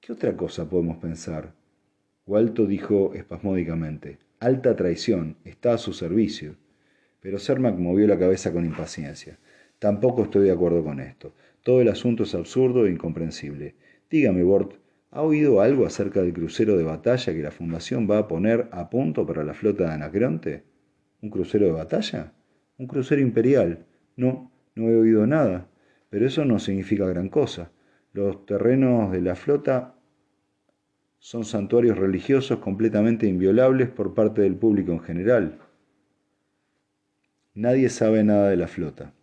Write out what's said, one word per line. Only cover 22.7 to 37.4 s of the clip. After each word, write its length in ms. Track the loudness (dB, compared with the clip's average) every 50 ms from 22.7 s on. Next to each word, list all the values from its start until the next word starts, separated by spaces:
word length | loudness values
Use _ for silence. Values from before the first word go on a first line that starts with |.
| _ _
«Un 80 | -14
crucero 360 | -8 -4 -6 -2 0 0 2 2
imperial. 640 | 2 2 2 2 4 4 4 4 2 -2 -6 -12 _ _ _ _ _ _
No, 360 | -2 -2 -2 -2 -2 -10 -18 _ _ _ _ _
no 140 | -4 0 2
he 60 | 4
oído 300 | 4 6 6 6 4 4
nada, 400 | 4 2 2 2 0 0 -2 -8 _ _ _ _ _ _ _ _ _
pero 160 | -4 -2 -2
eso 180 | 0 0 0 0
no 140 | 2 2 0
significa 480 | 0 -2 -4 -4 -2 -2 -2 0 0
gran 240 | -2 -2 -2 -4 -2
cosa. 420 | 0 0 0 0 -4 -10 -14 -16 _ _ _ _ _ _ _ _ _
Los 340 | -4 -4 -4 -4 -6 -8
terrenos 640 | -4 -4 0 2 4 4 4 4 4 4 2 2 0 0
de 100 | -2 -2
la 120 | -2 -2
flota 600 | -4 -2 -2 -2 0 0 0 -2 -2 -2 -8 _ _ _ _ _ _ _ _ _ _ _ _ _ _ _ _ _ _ _ _ _ _ _ _ _ _
son 280 | _ -12 -10 -10 -8
santuarios 500 | -6 -4 -6 -4 2 2 4 4 4 4
religiosos 640 | 2 2 0 0 -2 0 2 2 2 2 0 -4 -4
completamente 680 | -2 -6 -4 0 0 0 2 2 2 2 2 2 0
inviolables 600 | 0 0 2 2 4 4 6 6 4 4 4 2 0
por 240 | -2 -6 -6 -4 0
parte 300 | 2 0 2 2 2 0
del 140 | 0 2
público 360 | 2 2 2 2 2 0 0 -4
en 80 | -6
general. 580 | -6 -8 -8 -4 0 2 2 2 0 -2 -6 -12 -20 _ _ _ _ _ _ _ _ _ _ _ _ _ _ _ _ _ _ _ _ _ _ _ _ _ _ _ _ _ _ _ _ _ _ _